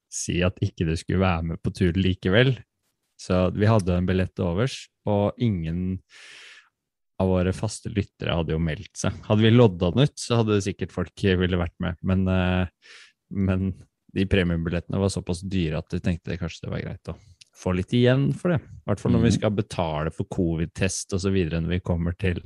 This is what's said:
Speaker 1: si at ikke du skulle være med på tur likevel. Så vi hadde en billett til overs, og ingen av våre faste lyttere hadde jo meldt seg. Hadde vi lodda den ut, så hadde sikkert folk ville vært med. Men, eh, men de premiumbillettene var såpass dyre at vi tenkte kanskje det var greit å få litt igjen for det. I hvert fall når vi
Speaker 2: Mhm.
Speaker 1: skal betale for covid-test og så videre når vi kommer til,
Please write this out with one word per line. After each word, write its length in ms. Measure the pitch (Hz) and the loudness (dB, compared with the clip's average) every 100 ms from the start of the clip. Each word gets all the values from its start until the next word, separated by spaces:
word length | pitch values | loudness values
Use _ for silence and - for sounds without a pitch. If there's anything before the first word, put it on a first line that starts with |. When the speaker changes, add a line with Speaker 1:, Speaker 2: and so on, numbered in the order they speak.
| _ | _
Speaker 1:
si 340 | - - 85 | -10 -4 0
at 160 | 90 - | 0 0
ikke 260 | 104 - 82 | -6 -2 -2
du 80 | 82 | -2
skulle 260 | - 92 | -2 0
være 200 | 92 85 | 2 0
med 200 | 85 87 | -4 -4
på 100 | - | -6
tur 180 | - 92 | 0 0
likevel. 600 | 87 92 92 95 101 131 120 - _ _ _ _ _ | 2 0 0 2 4 4 0 -8 _ _ _ _ _
Så 280 | - 90 90 | -2 2 2
vi 120 | 92 104 | 2 4
hadde 300 | 113 90 87 | 4 2 0
en 100 | 90 | 2
billett 280 | 92 95 | 0 -2
til 120 | - 92 | -2 -4
overs, 300 | 87 135 - - _ - | -2 -2 -4 -16 _ -2
og 280 | 101 101 - | 0 0 0
ingen 600 | 120 92 80 87 92 92 - - - - - - _ _ _ _ _ - | -2 0 -2 -4 -4 -6 -10 -20 -20 -20 -20 -20 _ _ _ _ _ -2
av 60 | 95 | 0
våre 240 | 92 92 | 2 0
faste 400 | 92 107 - - | -2 -6 -8 -4
lyttere 400 | 101 95 _ 80 85 | -4 -4 _ -4 -2
hadde 160 | 80 | -2
jo 60 | 80 | -2
meldt 320 | 82 73 - | -2 -4 -10
seg. 220 | - 98 92 - | -6 -4 -4 0
Hadde 160 | 107 | 4
vi 80 | 110 | 6
lodda 400 | 120 117 87 90 | 8 6 6 0
den 160 | 98 143 | 2 0
ut, 80 | |
så 240 | - - 117 | 0 -2 0
hadde 220 | 107 104 | 2 2
sikkert 320 | 98 87 92 | 0 -4 -6
folk 240 | - 87 - 101 90 | -6 -8 0 2 2
ville 180 | 90 90 | 2 0
vært 160 | 85 - | -2 -4
med. 160 | 87 80 92 | -6 -4 0
Men, 160 | 95 92 | 0 2
eh, 640 | 92 90 90 90 - - - - _ _ | 2 2 0 -2 -6 -20 -20 -20 _ _
men 380 | 101 95 95 95 - - _ _ | -2 0 0 -2 -6 -16 _ _
de 80 | 95 | -4
premiumbillettene 760 | 95 101 87 85 82 85 - 98 | 2 2 2 0 -2 -4 -4 -2
var 80 | 98 | 0
såpass 320 | 87 87 85 | -2 -6 -8
dyre 380 | 95 95 80 78 | -4 -2 -2 -4
at 80 | - | -6
vi 60 | 87 | -6
tenkte 380 | 95 82 - 82 | -2 -4 -6 -8
kanskje 240 | 82 - | -8 -10
det 80 | 92 | -10
var 140 | 85 - | -8 -8
greit 240 | - - | -12 -12
å 60 | 85 - _ - _ | -14 -18 _ -20 _
få 140 | 92 | -2
litt 160 | 90 95 | -2 0
igjen 360 | 123 120 131 139 139 | 4 4 4 2 -2
for 140 | 180 | -2
det. 60 | 160 | -2
I 240 | - - - | -4 -12 -4
hvert 140 | 104 | -2
fall 80 | - | 2
når 140 | 120 | 4
vi 60 | 117 | 4
Speaker 2:
Mhm. 20 | |
Speaker 1:
skal 160 | 110 110 | 2 0
betale 640 | 101 107 - 82 76 80 | -2 -4 -4 -2 -2 -4
for 100 | - - | -4 -8
covid-test 800 | - 85 80 82 - 95 - - | -2 0 0 -4 -2 -4 -4 -6
og 80 | 98 | -4
så 120 | 98 | 0
videre 240 | 95 82 82 | 0 0 -2
når 120 | 82 | -2
vi 60 | 90 | -4
kommer 340 | - 85 85 85 | -2 -2 -2 -2
til, 220 | 92 85 | -2 -2